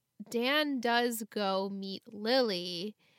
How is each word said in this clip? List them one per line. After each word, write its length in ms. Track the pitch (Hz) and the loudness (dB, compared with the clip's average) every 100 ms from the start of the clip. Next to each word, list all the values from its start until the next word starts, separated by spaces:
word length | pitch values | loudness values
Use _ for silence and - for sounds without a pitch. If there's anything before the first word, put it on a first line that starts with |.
| _ - 208 | _ -18 -6
Dan 520 | 233 247 302 302 269 | 0 2 2 2 0
does 420 | 233 240 240 220 226 | 2 2 2 -2 -6
go 400 | 214 196 190 196 | -2 0 0 -2
meet 340 | 196 196 190 - | -6 -8 -10 -12
Lily 840 | 208 220 262 240 180 180 175 208 - _ | -6 2 4 4 0 -4 -6 -8 -10 _